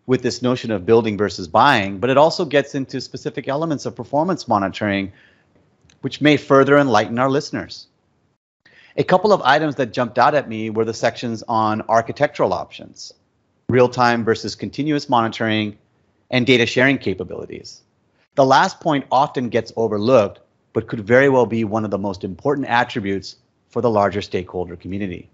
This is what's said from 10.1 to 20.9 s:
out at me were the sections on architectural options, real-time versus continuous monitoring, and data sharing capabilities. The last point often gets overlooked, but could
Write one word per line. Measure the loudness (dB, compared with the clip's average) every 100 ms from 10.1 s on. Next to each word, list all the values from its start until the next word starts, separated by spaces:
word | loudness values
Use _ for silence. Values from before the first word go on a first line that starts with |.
| 2
out | 2
at | 2 -2
me | -6 -4
were | -2
the | -4
sections | -2 -4 -4 -6 -8 -4
on | 0 0 -2 0
architectural | 0 0 -2 -4 -2 -2
options, | -2 -8 -16 -20 -20 -20 -20 _ _ _ _ -2
real-time | 4 4 4 2 2
versus | 0 -2 -4
continuous | -8 -10 -6 -4 -4 0
monitoring, | 0 0 -2 -2 -2 -2 -8 _ _ _ _ _
and | -2
data | 2 4 2
sharing | 2 2 2
capabilities. | -2 -6 -8 -12 -12 -16 -18 -20 _ _ _ _ _
The | 2
last | 4 6 4 0
point | -2 -2 0
often | 0 0 -2 -2
gets | -2 -4
overlooked, | -4 -2 0 4 4 4 -2 _ _ _
but | -6
could | -6